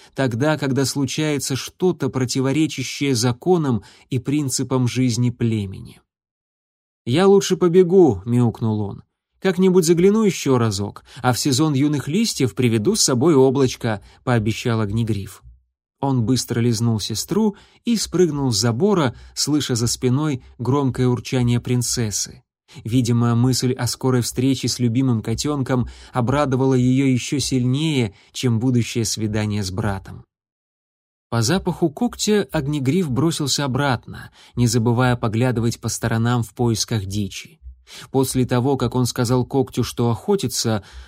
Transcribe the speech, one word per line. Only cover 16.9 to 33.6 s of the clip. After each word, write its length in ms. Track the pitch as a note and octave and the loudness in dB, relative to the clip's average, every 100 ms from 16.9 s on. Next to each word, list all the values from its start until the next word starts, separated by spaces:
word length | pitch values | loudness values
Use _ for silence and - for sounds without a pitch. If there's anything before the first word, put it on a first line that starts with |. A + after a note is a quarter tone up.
| A2 | 0
сестру 560 | - G#2+ - G#3 A3 - - _ - | -4 -8 -4 0 0 -2 -12 _ -4
и 100 | A3 | -2
спрыгнул 560 | - E3+ F3 D3 C3+ | -2 0 2 2 0
с 60 | G2+ | 0
забора, 580 | A#2+ A2+ G3+ F#3+ C3 - - | 0 0 2 2 0 -4 -12
слыша 420 | - - D3 C3 A#2 | -8 -2 -2 -2 -2
за 120 | A#2 | -2
спиной 560 | - B2+ C3 D#3 B2+ - - | -2 0 0 -2 -4 -10 -8
громкое 480 | B2 C#3+ C3+ B2 B2+ | -2 0 0 0 0
урчание 520 | A#2+ - B2+ A#2+ A#2+ | -2 -2 -2 0 0
принцессы. 840 | B2 B2 A#2+ - A2 - - - _ _ _ - | 0 -2 -2 -4 -4 -4 -8 -12 _ _ _ -16
Видимо, 520 | G#2+ B2 A#2 A#2 A#2+ A#2 | -2 0 2 2 2 2
мысль 380 | B2+ A#2+ B2+ | 2 2 -2
о 140 | C3 A#2+ | -2 -4
скорой 340 | - C3 B2+ | -4 0 0
встрече 460 | A#2 - C3 C3+ B2 | 0 -2 0 0 -2
с 120 | - | -2
любимым 420 | B2 A#2 C3+ A2+ | -2 0 0 0
котенком 680 | G2 F2 D3 D3 B2+ C3 A2+ - - | -2 -4 -4 -4 -2 -2 -2 -8 -8
обрадовала 600 | B2+ A#2+ C#3 D3 C3 C3+ | -4 0 0 0 0 2
ее 320 | C3 B2 C3 C#3 | 2 2 2 2
еще 340 | B2 - C#3+ | 0 -2 -4
сильнее, 760 | - C3 B2 C3+ D#3+ C#3 A2 - _ | -2 -2 0 0 0 0 -2 -4 _
чем 280 | - B2+ A2 | -4 -2 0
будущее 460 | C3 A#2+ A2 A#2+ A2 | 2 0 0 -2 -4
свидание 580 | - G#2+ G#2+ G#2+ G#2 | -4 -4 -2 -2 -2
с 80 | F#2+ | -4
братом. 520 | F#2+ A2 F#2+ - - - _ _ _ _ _ _ _ _ _ _ | -4 -4 -6 -10 -18 -20 _ _ _ _ _ _ _ _ _ _
По 120 | A#2 | -2
запаху 480 | A2+ F#3+ F#3 - E3+ | 0 0 -2 -2 -2
когтя 560 | - A#3+ - - G#3 - | 0 -4 -2 0 0 0
Огнегриф 580 | D#3+ C#3+ D3+ C3 F3 E3 | -4 -2 -2 0 0 0
бросился 540 | A#2+ E3 D#3 C#3+ - | 0 0 -2 -2 -2